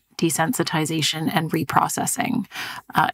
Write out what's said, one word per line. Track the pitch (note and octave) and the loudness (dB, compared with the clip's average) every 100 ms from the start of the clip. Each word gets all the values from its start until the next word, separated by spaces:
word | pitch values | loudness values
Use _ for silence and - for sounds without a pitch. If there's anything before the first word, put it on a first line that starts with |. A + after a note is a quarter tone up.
| _ - | _ -2
desensitization | E3 D#3+ E3 - D#3+ D#3+ D#3 D#3+ D3 D#3+ D#3+ | 0 2 2 2 0 0 0 2 0 0 0
and | F3 D#3 | 0 0
reprocessing, | D#3+ E3 - - - - - - - F#3+ - - - - - | 0 0 0 0 0 -2 -2 0 0 -2 -8 -10 -10 -4 0
uh, | D#3+ | 0